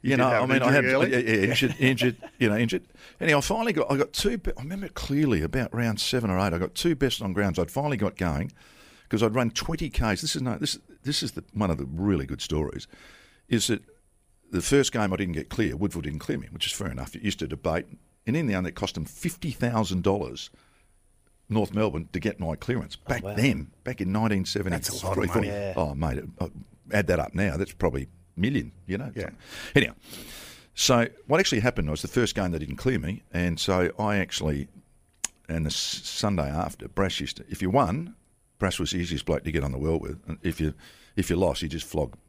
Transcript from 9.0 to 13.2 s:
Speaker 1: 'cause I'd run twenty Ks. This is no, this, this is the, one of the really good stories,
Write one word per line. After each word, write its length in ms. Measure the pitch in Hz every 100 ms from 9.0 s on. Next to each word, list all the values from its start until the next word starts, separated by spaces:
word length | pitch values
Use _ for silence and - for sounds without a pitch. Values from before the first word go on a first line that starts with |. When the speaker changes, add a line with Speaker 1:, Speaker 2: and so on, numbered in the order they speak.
| -
Speaker 1:
'cause 120 | 110
I'd 140 | 113 117
run 160 | 117
twenty 380 | - - 165 151
Ks. 320 | - 113 98
This 160 | 160 151
is 40 |
no, 160 | 127 98
this, 220 | 147 - _ -
this 180 | 131 147
is 120 | -
the, 100 | - -
one 180 | 104 101
of 80 | 80
the 80 | 67
really 400 | 80 101 90 67
good 160 | 69
stories, 460 | - 78 73 - - - - -